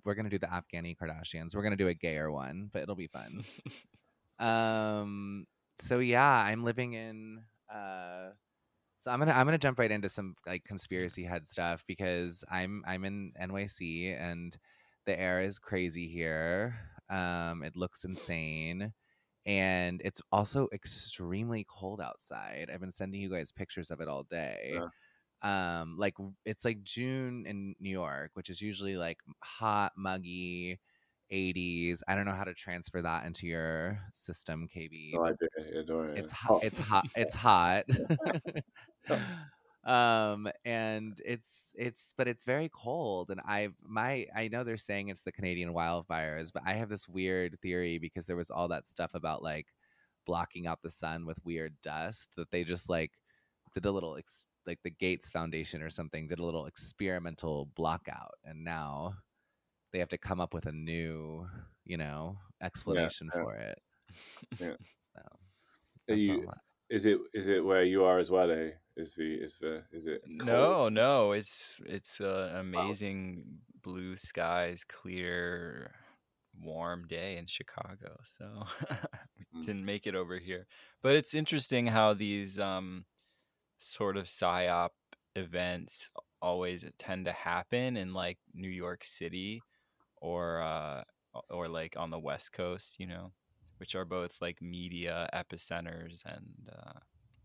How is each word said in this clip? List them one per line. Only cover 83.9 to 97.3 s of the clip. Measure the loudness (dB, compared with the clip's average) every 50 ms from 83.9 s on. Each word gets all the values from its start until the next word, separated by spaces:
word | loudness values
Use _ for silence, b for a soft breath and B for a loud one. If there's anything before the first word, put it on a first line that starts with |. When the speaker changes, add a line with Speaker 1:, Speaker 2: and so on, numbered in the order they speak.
| -2 0 2 2 2
Speaker 2:
of | 0 -2
psyop | -2 -2 2 4 4 6 6 4 4 6 4 4 2 _ _ _ -20 -20 _ _ _ -6
events | -6 -6 -2 0 0 0 0 0 -2 -6 -6 -6 -6 -6 -6 -8 -14 -16 _ _ -2
always | 0 0 2 2 0 -2 -2 -4 -8 -12 -16 -12
tend | -6 -6 -4 -2 -2
to | -4
happen | -4 -2 -2 0 0 0 0 0 0 0 0 0 -2
in, | -2 -4 -4 -4
like, | -2 -2 -4 -4 -6 _ _ -12
New | -10 -8 -6
York | -6 -4 -4 -6 -6 -6 -8
City | -10 -8 -6 -6 -6 -4 -4 -6 -6 -6 -8 -12 _ _ _ _ _ _ _ _ _ _
or, | -10 -6 -4 -2 -2 -2 -2 0 0
uh, | 0 0 -2 -2 -4 -6 -8 -8 -10 _ _ _ _ _ -14
o-, | -14 -12 -8
or, | -6 -6 -4 -4
like, | -4 -4 -6 -6 -6
on | -6 -6 -4
the | -6 -6
West | -4 -4 -4 -6 -6 -10
Coast, | -6 -4 -4 -4 -4 -6 -8 -12 -12 -12
you | -10
know, | -10 -10 -10 -12 -14 -18 _ _ _ _ _ -20 -20 -18 -16
which | -10 -8 -6
are | -6 -4
both, | -2 -2 -2 -2 -4 -6 -6
like, | -6 -6 -6 -6
media | -10 -10 -8 -8 -8 -6 -6 -4 -4 -2 -2 -2 -2 -4 -4
epicenters | -6 -6 -6 -10 -10 -8 -6 -6 -6 -6 -6 -10 -10 -12 -12 -14 -16 -14
and, | -14 -14 -14 -14 -16 -18 -20 -20 -18 -18
uh, | -18 -18 -18 -20 -20 _ _ _ _ _ _